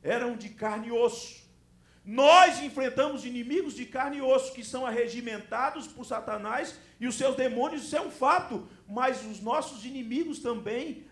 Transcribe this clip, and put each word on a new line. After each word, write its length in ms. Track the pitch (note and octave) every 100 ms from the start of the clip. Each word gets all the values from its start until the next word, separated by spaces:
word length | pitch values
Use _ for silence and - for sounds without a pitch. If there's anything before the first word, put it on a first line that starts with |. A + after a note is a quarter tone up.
eram 360 | C#3+ A#3+ A#3+ A3+
de 140 | G#3
carne 380 | - G#3+ G#3+ A3+
e 40 |
osso. 560 | A#3 A#3 - - - - - _ - _ -
Nós 580 | G3 A#3 C#4 F4 F4+ -
enfrentamos 640 | D4 C4+ C4 C4 D4 C4 A#3+
inimigos 480 | B3 A#3+ E4 D4+
de 100 | G#3
carne 320 | B3 C4 C#4+ C#4+
e 60 |
osso 320 | C4 C4 C4
que 100 | -
são 220 | A3 B3+ B3+
arregimentados 1000 | A3+ A#3 A#3+ A#3 G#3+ - A#3 C4+ D#4 A3+
por 200 | - B3
Satanás 720 | A3+ - G#3+ G#3 B3 E4 - - -
e 80 | B3
os 100 | -
seus 200 | C4+ C4
demônios, 480 | B3+ A3 C#4 D#4
isso 120 | - D4
é 40 |
um 100 | G4+
fato. 560 | - C4 F4+ - G#3 - - -
Mas 360 | G#3+ C4 A3+ A3
os 140 | F#3+
nossos 440 | G#3+ D4 - C4
inimigos 540 | A#3+ C4+ A3+ B3+ E4 -
também 680 | A#3+ A3 G#3 A#3+ D#4 - -